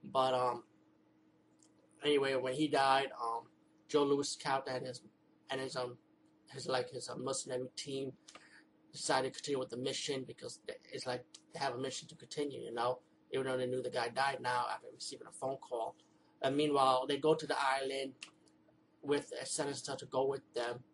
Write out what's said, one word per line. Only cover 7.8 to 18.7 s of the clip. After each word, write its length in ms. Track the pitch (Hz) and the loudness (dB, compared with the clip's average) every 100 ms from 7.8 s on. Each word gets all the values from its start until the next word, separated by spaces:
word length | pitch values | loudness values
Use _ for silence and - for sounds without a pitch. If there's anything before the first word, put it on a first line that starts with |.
| - 135 135 131 - - - - - _ _ | -6 -6 -6 -8 -18 -20 -20 -20 -20 _ _
decided 400 | - - 135 131 | -10 0 2 2
to 80 | - | -4
continue 200 | - 139 | -2 -2
with 100 | 127 | -2
the 80 | 117 | -4
mission 460 | 131 - - 139 127 | -4 -4 -2 -4 -4
because 340 | 120 123 - - | -10 -12 -12 -12
th-, 120 | - - | -12 -10
it's 140 | - - | -8 -4
like 180 | 123 - - _ | -6 -6 -20 _
they 60 | 165 | -4
have 140 | 139 | -2
a 40 | 120 | -2
mission 280 | 131 - - | -4 -6 -12
to 80 | - | -18
continue, 440 | - 156 147 127 | -12 -4 -4 -4
you 140 | 117 | -6
know, 240 | 117 120 127 _ _ _ | 0 0 0 _ _ _
even 140 | 131 131 | -2 0
though 100 | 127 | 0
they 100 | 127 | 0
knew 160 | 127 | 0
the 60 | 123 | -2
guy 200 | 127 120 | -2 -2
died 300 | 120 135 131 | 2 0 0
now 240 | 123 123 120 | 0 0 0
after 180 | 107 - | -4 -8
receiving 340 | - - - - | -12 -12 -12 -14
a 60 | |
phone 240 | - 131 135 | -8 -6 -6
call. 380 | - - 113 - _ _ _ _ | -6 -4 -4 -8 _ _ _ _
And 120 | 135 | 0
meanwhile, 520 | 143 151 143 135 127 127 | 2 2 6 6 6 4
they 80 | 143 | 2
go 180 | 156 | 4
to 120 | 156 143 | 4 4
the 100 | 139 | 0
island 540 | 139 135 139 139 135 131 - _ _ _ _ | 2 2 0 -4 -6 -8 -18 _ _ _ _